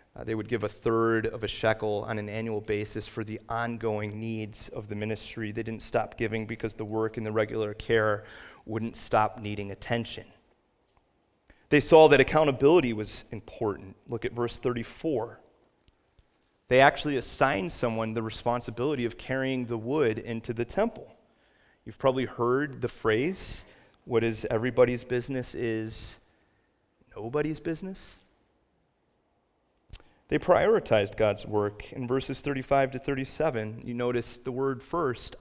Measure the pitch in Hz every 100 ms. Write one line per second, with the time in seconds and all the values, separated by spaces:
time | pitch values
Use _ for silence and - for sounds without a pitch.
0 | _ - 117 110 104 117 104 - 120 113
1 | 113 113 113 107 107 - 110 107 107 104
2 | 110 107 104 107 113 107 107 104 107 110
3 | - - 107 107 - 113 117 117 113 107
4 | 104 107 113 110 107 - - - 104 107
5 | 107 107 - - 107 110 110 110 - 147
6 | - - 113 110 110 113 113 - 107 110
7 | 110 117 110 110 107 110 104 104 - 113
8 | 107 104 - - - - - 110 113 -
9 | - 110 107 - 104 101 98 98 - 120
10 | 110 - - _ _ _ _ _ _ _
11 | _ _ _ _ _ _ - 147 - 160
12 | 156 135 131 156 151 123 139 175 127 107
13 | 104 - - 110 - - 110 - 95 -
14 | - 117 - 117 117 - 127 120 113 -
15 | 165 127 113 - - _ _ _ _ _
16 | _ _ _ _ _ _ - 127 139 -
17 | 151 135 - - 135 180 180 - 120 113
18 | 113 113 110 - 120 120 - 113 139 139
19 | 117 - - 131 131 131 117 117 113 151
20 | 120 107 - 113 - 117 120 - 226 -
21 | - - _ _ _ _ _ _ - -
22 | 135 131 117 - 120 131 147 123 120 -
23 | 113 110 151 190 - - - - - _
24 | - 117 113 107 - 113 123 120 120 120
25 | - 123 120 131 123 - 117 110 110 -
26 | - - _ _ _ _ _ _ _ _
27 | _ 104 113 147 151 151 165 156 190 190
28 | - - _ _ _ _ _ _ _ _
29 | _ _ _ _ _ _ _ _ _ -
30 | - _ - 151 - 170 196 214 - 110
31 | 101 - 107 101 - 104 104 101 - 127
32 | 120 135 135 131 143 135 - 139 135 131
33 | - 135 131 - 160 113 107 113 127 120
34 | 123 120 - - 139 123 135 123 - 170
35 | 143 117 - -